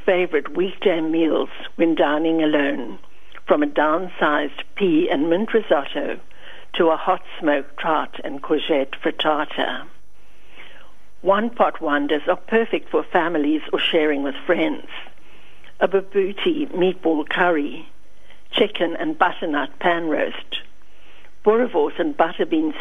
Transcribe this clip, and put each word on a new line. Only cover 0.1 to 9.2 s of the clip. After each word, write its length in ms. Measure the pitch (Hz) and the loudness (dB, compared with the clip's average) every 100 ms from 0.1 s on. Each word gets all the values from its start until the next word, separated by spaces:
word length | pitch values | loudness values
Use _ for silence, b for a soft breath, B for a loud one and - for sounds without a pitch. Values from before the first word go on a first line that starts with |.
| 180 175 151 139 | 2 2 0 0
weekday 460 | 147 190 - 196 165 | 0 -2 2 2 2
meals 480 | 160 165 160 135 - - - - | 2 2 4 2 0 -4 -6 2
when 180 | 165 | 2
dining 480 | 160 151 151 165 165 | 4 4 4 2 2
alone, 560 | 156 151 139 147 110 - - B B B - | 4 2 2 0 -4 -8 -8 B B B 2
from 160 | 156 | 2
a 40 | 147 | 4
downsized 960 | - 151 165 180 - 160 147 147 - - | 2 2 2 0 0 2 2 0 -4 -8
pea 340 | - 196 156 180 | 0 4 4 4
and 220 | 147 165 | 2 2
mint 240 | 175 220 | 2 2
risotto 640 | 226 208 156 135 147 123 - - B B B B | 0 4 2 2 -4 -4 -6 -8 B B B B
to 160 | - 165 | 2 4
a 60 | 156 | 4
hot 240 | - 185 - - | 2 0 -2 -2
smoked 380 | 156 143 - - | 0 0 -2 -4
trout 420 | 170 151 135 - | 0 0 0 -6
and 200 | 160 139 | -6 -6
courgette 540 | - 151 - 147 135 - | -2 -2 2 0 0 -2
frittata. 840 | - - | -4 0